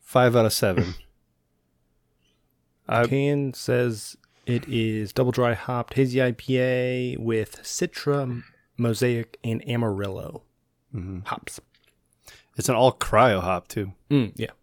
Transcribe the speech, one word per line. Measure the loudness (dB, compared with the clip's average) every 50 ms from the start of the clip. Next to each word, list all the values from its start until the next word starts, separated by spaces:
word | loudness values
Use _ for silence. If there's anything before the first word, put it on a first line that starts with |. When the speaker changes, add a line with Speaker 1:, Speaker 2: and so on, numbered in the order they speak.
Speaker 1:
Five | _ 2 2 4 4 6 6
out | 6 4
of | 4 2
seven. | 2 0 0 2 0 0 -2 -4 -12
Speaker 2:
<laughs> | -16 _ _ _ _ _ _ _ _ _ _ _ _ _ _ _ _ _ _ _ _ _ _ _ _ _ _ _ _ _ _ _ _ _ _ _ _ -2
Speaker 1:
I | 2 2 2
Speaker 2:
Can | 2 2 2 2 2 2 0 0 -2 -6
says | -6 -4 -2 0 2 2 0 -2 -6 -10 -16 -18 _ _ _ _ _ _
it | -2 -2 -2 -2
is | -2 -2 0 0 0 0 -2 -4 -4 0
double | 0 0 0
dry | 2 2 2 2 0
hopped | -2 -4 -6 -4 -4 -4 -4 0
hazy | 0 0 2 2 2 2
I | 0 0
P | -4 -4 -2 0 2
A | 2 2 0 0 0 -2 -2 -2 -4 -4 -6 -4
with | -2 -2 0 0 -2 -4 -8 -18 -14
Citra, | -12 -6 -4 -4 -4 -6 -6 -2 0 0 0 0 -4 -6 -8 -10 -16 _ _ _ _ _
Mosaic, | -2 0 0 0 2 2 0 2 0 -4 _ -12 -10 -6
and | -4 -4 -4 -2 -2
Amarillo | -2 0 0 0 0 -2 -4 -6 -6 -8 -10 -12 -14 -16 _ _ _ _ _ _ _ _ _ _ -12
Speaker 1:
Mm-hmm. | -10 -8 -8 -10 -10 -8
Speaker 2:
hops. | -8 -10 -10 -10 -16 -18 -18 _ _ _ _ _ _ _ _ _ _ _ _ _ -20 -20 -20 _ _ _
Speaker 1:
It's | -6 -2 0
an | 2
all | 6 6 4 4
cryo | _ -4 2 6 6 6 6 6 2 0
hop, | -2 -2 -4 -4 _
too. | -8 -6 -6 -6 -8 _ _ _
Speaker 2:
Mm, | 0 0 0 0 -4
yeah. | -8 -10 -10 -10 _